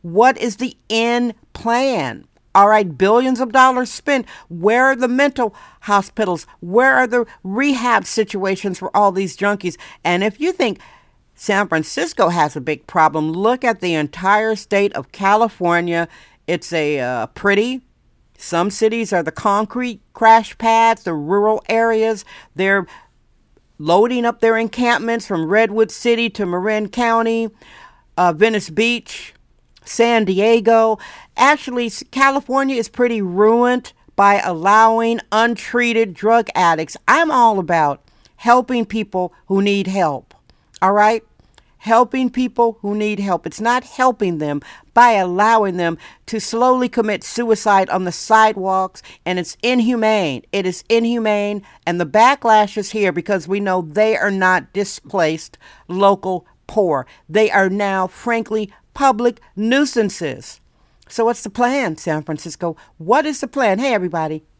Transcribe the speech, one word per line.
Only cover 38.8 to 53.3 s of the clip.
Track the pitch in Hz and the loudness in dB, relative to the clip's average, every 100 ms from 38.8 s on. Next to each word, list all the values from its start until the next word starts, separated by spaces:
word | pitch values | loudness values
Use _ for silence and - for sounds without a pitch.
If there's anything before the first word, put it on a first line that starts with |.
people | 220 220 208 185 180 _ _ | -4 -6 -6 -6 -6 _ _
who | 196 | 0
need | 202 202 185 | 0 0 -2
help, | 190 170 135 _ _ _ _ _ - | 0 -2 -2 _ _ _ _ _ -2
all | 202 | 0
right? | 208 208 226 _ _ _ _ _ _ | 4 2 0 _ _ _ _ _ _
Helping | - 226 247 269 254 | 2 2 2 0 -4
people | 254 254 - 233 220 | -2 -4 0 -2 0
who | 202 | -6
need | 208 214 208 | -4 -4 -4
help. | 202 175 - | -4 -4 -6
It's | - | -6
not | 226 247 | -2 -2
helping | 247 - 254 247 196 165 | -4 0 0 0 -4 -2
them | 151 147 - - _ | -4 -6 -8 -20 _
by | - 240 | 4 6
allowing | 220 180 175 214 226 202 180 | 4 0 0 4 4 2 -2
them | 170 165 - - - | -4 -4 -14 -20 -10
to | 226 | -8
slowly | - 226 254 254 247 | -6 0 2 2 0
commit | - 214 202 | -2 -2 -2
suicide | - - 240 214 220 196 190 | -6 -4 0 0 4 2 2
on | 180 | -2
the | 185 | -4
sidewalks, | 165 - 220 220 208 190 190 185 - - - | -8 2 4 4 2 -2 -2 -2 -8 -20 -12
and | - 185 | -6 -6
it's | 170 - | -6 -6
inhumane. | 233 254 226 240 220 220 170 127 _ | -2 0 0 2 2 2 0 -6 _
It | 196 185 | -4 -4
is | 180 - | -6 0
inhumane, | 233 233 240 220 208 208 208 196 _ - | 0 0 -2 -2 -2 -2 -8 -12 _ -6
and | 175 | -4
the | 165 | 0
backlash | 156 240 277 233 220 208 214 | 4 4 4 4 4 2 -4
is | 196 | -8
here | 220 202 | -2 -2
because | 160 165 | -2 -4